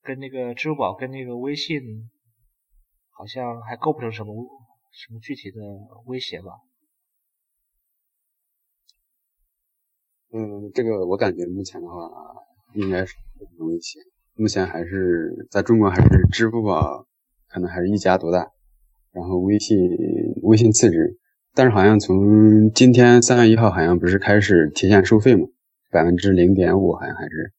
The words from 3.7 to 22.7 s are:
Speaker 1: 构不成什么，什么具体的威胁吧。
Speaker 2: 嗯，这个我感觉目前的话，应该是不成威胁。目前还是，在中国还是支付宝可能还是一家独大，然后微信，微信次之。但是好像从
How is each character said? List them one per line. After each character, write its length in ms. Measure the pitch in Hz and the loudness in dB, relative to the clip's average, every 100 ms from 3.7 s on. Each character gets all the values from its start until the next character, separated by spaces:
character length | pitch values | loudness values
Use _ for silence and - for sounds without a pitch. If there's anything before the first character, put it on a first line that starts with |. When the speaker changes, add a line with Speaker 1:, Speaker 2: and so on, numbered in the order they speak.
| 117 | -10
Speaker 1:
构 160 | 151 | -8
不 80 | 139 | -8
成 100 | 120 | -10
什 140 | 110 | -12
么， 100 | 107 107 123 _ _ _ _ | -16 -16 -18 _ _ _ _
什 200 | _ - | _ -20
么 60 | 110 | -20
具 160 | 110 135 | -16 -16
体 160 | 104 | -16
的 60 | 113 101 101 104 - 123 | -18 -20 -20 -20 -20 -16
威 120 | 127 | -14
胁 220 | - 87 | -14 -16
吧。 140 | 90 - _ _ _ _ _ _ _ _ _ _ _ _ _ _ _ _ _ _ _ _ _ _ _ _ _ _ _ _ _ _ _ _ _ _ _ _ _ | -18 -20 _ _ _ _ _ _ _ _ _ _ _ _ _ _ _ _ _ _ _ _ _ _ _ _ _ _ _ _ _ _ _ _ _ _ _ _ _
Speaker 2:
嗯， 400 | 113 107 101 101 | -12 -12 -12 -10
这 80 | - | -6
个 240 | 113 107 90 | -6 -6 -6
我 100 | 98 | -4
感 180 | 107 87 | -4 -6
觉 100 | 87 | -10
目 140 | 95 | -10
前 200 | 95 - | -12 -16
的 60 | 87 | -18
话， 200 | 87 - - - - _ _ _ | -16 -18 -20 -20 -20 _ _ _
应 160 | 104 98 | -10 -6
该 160 | 92 95 | -6 -8
是 100 | - - - | -14 -20 -20
不 60 | |
成 240 | - 85 82 | -20 _ -10
威 100 | 85 | -10
胁。 180 | - - _ _ _ - | -12 -20 _ _ _ -6
目 120 | 107 | -6
前 180 | 101 92 | -4 -6
还 200 | 82 85 | -8 -10
是， 500 | 98 92 85 82 85 - | -6 -4 -4 -6 -12 -6
在 100 | 101 | -6
中 160 | 92 113 | 0 2
国 120 | 101 | 2
还 120 | 92 | 4
是 240 | - - - | 4 6 2
支 180 | - 113 | 0 -2
付 140 | 117 | -2
宝 420 | 107 80 73 67 _ _ _ _ _ | -4 -2 -4 -6 _ _ _ _ _
可 100 | 92 | -10
能 100 | 87 | -8
还 120 | 90 | -6
是 80 | 92 | -4
一 80 | 104 | -2
家 200 | 92 92 | 0 0
独 140 | 82 | 0
大， 180 | 87 - _ _ _ _ _ _ | -4 -4 _ _ _ _ _ _
然 160 | 90 90 | -14 -6
后 100 | 90 | -4
微 200 | 95 104 | -2 -2
信， 180 | - 104 90 87 80 - - - | 0 0 0 -2 -4 -4 -6 -4
微 120 | 98 110 | 2 4
信 160 | 117 | 4
次 180 | 107 113 | 4 2
之。 300 | 82 78 - _ _ _ | 2 -2 -4 _ _ _
但 140 | - 131 | 2 2
是 60 | |
好 100 | 104 | 4
像 160 | 98 107 | 4 4
从 720 | - 95 101 107 107 107 107 | 2 0 4 6 6 6 4